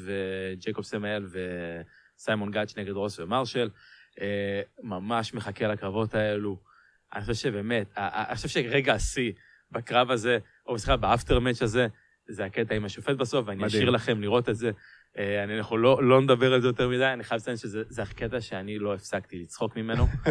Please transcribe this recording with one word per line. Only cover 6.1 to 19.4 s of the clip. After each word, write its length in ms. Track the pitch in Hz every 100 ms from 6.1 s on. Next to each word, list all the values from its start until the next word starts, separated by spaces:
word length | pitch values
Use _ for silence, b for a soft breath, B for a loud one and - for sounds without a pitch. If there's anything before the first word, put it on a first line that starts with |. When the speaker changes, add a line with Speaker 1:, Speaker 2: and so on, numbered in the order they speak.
| 110
Speaker 1:
האלו. 440 | 107 104 104 92 b b b b _
אני 80 | -
חושב 120 | 101
שבאמת, 580 | 113 139 104 107 117 101 104
ה-, 60 |
ה-, 260 | 98 107 110
אני 80 | 131
חושב 120 | 156
שרגע 460 | 170 120 139 131
השיא 380 | 107 - 135 117 - b b _
בקרב 400 | 120 117 123 123
הזה, 260 | 120 117 120 b b -
או 120 | 120
סליחה, 180 | - 127
באפטר 420 | 101 120 - 127
מאץ' 220 | 123 117
הזה, 260 | 117 120 117 b b b -
זה 180 | 104 98
הקטע 300 | - 92 107
עם 100 | 104
השופט 300 | 104 123 131
בסוף, 320 | 120 143 104
ואני 100 | 98
Speaker 2:
מדהים. 100 | 107
Speaker 1:
אשאיר 220 | 107 -
לכם 320 | 120 120 110
לראות 280 | 101 120 120
את 60 | 107
זה. 160 | 117 104 b b b -
אה, 260 | 101 101
אני, 140 | 101 110
אנחנו 200 | 101 113
לא, 260 | 123 135
לא 180 | 127 131
נדבר 320 | 135 120 127
על 80 | 127
זה 60 | 123
יותר 220 | 120 123
מדי, 160 | 123 131
אני 180 | 123
חייב 180 | 117 113
לציין 160 | 127 113
שזה, 260 | 110 107 110
זה 120 | 113
הקטע 400 | 98 - 117 123
שאני 380 | 107 98 98 107
לא 140 | 104
הפסקתי 460 | 98 - 98 -
לצחוק 360 | 92